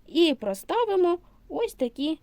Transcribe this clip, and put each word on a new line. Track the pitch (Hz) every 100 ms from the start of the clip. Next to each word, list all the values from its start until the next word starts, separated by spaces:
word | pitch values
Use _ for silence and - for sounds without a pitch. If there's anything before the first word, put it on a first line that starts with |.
| -
і | 311 330 262
проставимо | 208 196 - 415 440 381 349 349 - _ -
ось | 320 466
такі | - 240 254 294 320